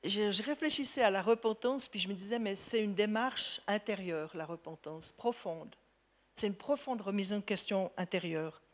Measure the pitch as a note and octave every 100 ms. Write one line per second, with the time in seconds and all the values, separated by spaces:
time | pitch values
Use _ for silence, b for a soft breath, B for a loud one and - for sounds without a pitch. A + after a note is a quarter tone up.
0 | A#3 G3+ G#3 F#3+ A3 D4 D#4 D4 C4+ -
1 | A3 F#3+ F#3 A3+ A3+ G#3+ B3 C4+ - G3+
2 | F#3 G3 G3 A#3 G#3+ G3 - A3+ G#3+ G3
3 | G#3+ G#3+ B3+ - - - - G#3 G#3 G3
4 | F#3 D#3+ D#3 E3+ D#3 E3+ - D#3+ D3+ D#3+
5 | E3 - A#3 A#3 - E3 - - _ _
6 | _ b b - G#3 F#3+ - C#4+ - A#3+
7 | G3 G3+ F#3+ G#3 G3+ F#3+ - G3 F#3+ -
8 | F3 F3+ E3+ D#3+ D#3+ - _